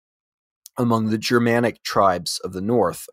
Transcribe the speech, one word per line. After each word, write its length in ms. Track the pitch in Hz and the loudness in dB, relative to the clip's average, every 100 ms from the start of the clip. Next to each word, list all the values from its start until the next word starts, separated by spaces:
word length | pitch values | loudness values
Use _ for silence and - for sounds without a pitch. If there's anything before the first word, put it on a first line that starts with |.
| _ _ _ _ _ _ - - | _ _ _ _ _ _ -16 -4
among 340 | 120 113 110 | 0 0 0
the 80 | 110 | -2
Germanic 640 | - 123 117 117 120 - | 2 2 4 2 0 -2
tribes 560 | - 117 98 90 82 - | -4 2 2 2 -4 -10
of 120 | 92 | -10
the 80 | 92 | -8
north 460 | 98 120 90 82 - | -2 0 0 -2 -8